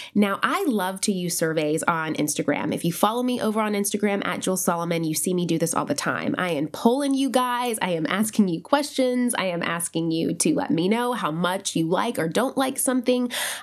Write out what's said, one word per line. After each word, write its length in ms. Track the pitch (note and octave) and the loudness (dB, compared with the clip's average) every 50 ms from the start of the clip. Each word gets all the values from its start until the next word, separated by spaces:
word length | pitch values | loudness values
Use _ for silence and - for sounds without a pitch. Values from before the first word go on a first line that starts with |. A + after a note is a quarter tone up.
| - - - | -12 -4 0
Now, 280 | G3+ G#3 G3 G3 - - | 2 2 2 2 0 0
I 220 | A#3+ D4 F#4 G4+ | 0 0 0 0
love 340 | D#4 A3+ G#3 F3+ F#3 F#3+ F#3+ | 0 0 0 0 -2 -2 -2
to 120 | - - G3+ | -2 -2 0
use 240 | F3+ F3 F3 E3+ | 0 -2 -2 -2
surveys 440 | - E3+ D#3+ D#3+ D#3+ D3+ D3+ D#3 D#3+ - | 0 0 0 0 0 2 2 0 2 2
on 320 | - E3+ D#3+ D#3+ D#3 D3+ | 2 2 2 0 -2 -2
Instagram. 580 | - D3 D3 - - D#3 - - F#2+ F#2+ - - | -2 -2 -2 -2 0 0 0 0 0 0 -2 -2
If 100 | - - | 0 0
you 80 | E3+ | -2
follow 320 | E3 - - G#3 A3+ B3 B3 | 2 2 2 2 2 2 -2
me 160 | B3+ B3 - | -2 -2 0
over 220 | - A3 G#3 A3 | 0 0 0 0
on 100 | G#3+ G#3+ | 0 0
Instagram 540 | G#3 G3+ G3+ G3+ - G#3 G#3 G#3 G3+ G3 - | 0 0 0 -2 -2 0 0 0 0 -2 -2
at 160 | - F3 G#3 | -4 -4 -2
Jules 240 | - F#3+ F#3 F3+ - | -2 -2 -2 0 0
Solomon, 400 | F#3+ F3 E3+ E3+ E3+ E3+ E3 E3 | 0 0 0 0 -2 -2 0 0
you 100 | D#3+ D#3 | -2 -2
see 180 | - - F#3+ F3+ | -2 -2 0 0
me 120 | F3+ F3 | 0 0
do 120 | E3 E3 | 0 0
this 160 | D#3+ E3 E3 - | 0 0 0 0
all 120 | - D3+ | 0 -2
the 100 | - C#3+ | -2 -2
time. 400 | - - D#3+ C3 E2+ D#2+ - - | -2 -2 -2 -2 -2 -2 -2 -2
I 120 | - F#3 F3+ | -2 -2 -2
am 180 | E3+ C#3 D#3 | -2 -2 -2
polling 460 | D3+ - - - A#3 A#3+ C#4 C#4+ C#4 C4+ | -4 -2 2 2 2 2 2 0 0 0
you 160 | C4 C#4 C4 | 0 0 2
guys. 500 | A3+ B3+ B3+ B3 B3 A#3+ B3 B3 A3 - | 2 2 0 0 -2 -2 -2 -2 -2 -2
I 100 | - F#3 | -2 -2
am 140 | F3 D#3+ D#3+ | 0 0 0
asking 420 | - - F#3+ A3 G#3+ - - G#3 F#3 | 0 0 0 0 2 2 2 2 2
you 100 | E3 E3+ | 0 -4
questions. 760 | - - - C#4+ C#4+ D4 - - C4 B3+ B3 B3 B3 B3 - | 0 2 2 2 2 0 0 0 2 2 2 2 0 0 0
I 100 | - F#3 | 0 -2
am 180 | F#3+ F3 E3+ F3 | -2 -2 -2 -2
asking 480 | E3+ E3+ E3+ E3+ - - E3 E3 E3 | -2 -2 -2 -4 -4 -2 -2 0 0
you 220 | E3 E3 E3 - E3+ | 2 2 0 0 0
to 200 | - - F3 D3+ | 2 2 2 2
let 160 | - - - | 2 2 2
me 200 | - E3 E3+ F#3+ | 2 2 2 2
know 240 | A3 A#3 B3 B3 B3 | 2 2 0 0 -2
how 180 | A3 F#3+ D3+ | -2 -2 -2
much 460 | D#3 E3 F3 F3 F#3 G3 G3+ - - | 0 0 0 0 0 -2 -4 -2 -2
you 100 | F3 E3 | 0 0
like 320 | D#3+ F3 F#3 G#3 A#3+ B3 - | 2 2 2 0 0 -2 -2
or 80 | D#3+ | -2
don't 300 | E3+ D3+ - A#3 C4+ - | 0 2 2 0 2 0
like 200 | C4+ C4+ C4 C4+ | 0 0 0 0
something. 540 | - - C4+ B3+ C4 B3 - B3 B3 B3 A#3+ - - - - - - | 0 0 0 0 2 2 2 2 2 0 -2 -2 -4 -4 -4 -6 -4